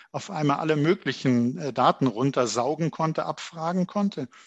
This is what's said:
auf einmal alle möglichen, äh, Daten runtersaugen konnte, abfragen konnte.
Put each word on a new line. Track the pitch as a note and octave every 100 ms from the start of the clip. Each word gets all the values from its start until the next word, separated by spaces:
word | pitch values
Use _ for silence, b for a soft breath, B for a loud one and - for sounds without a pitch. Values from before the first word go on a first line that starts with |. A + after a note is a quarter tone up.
| B
auf | C#3 -
einmal | E3+ D3 C#3+
alle | D#3+
möglichen, | D#3 D3+ G3+ C#3+ - C3+ A#2+ A#2+ D#3+
äh, | D3
Daten | A#2+ C3+ - C3+
runtersaugen | G#2 C#3 C3+ A#2+ A2 B2 D#3 D#3+
konnte, | - D#3+ D#3+
abfragen | - D#3 - E3 E3 F#3 F3+
konnte. | G#3 G3+ D#3+ B2+ b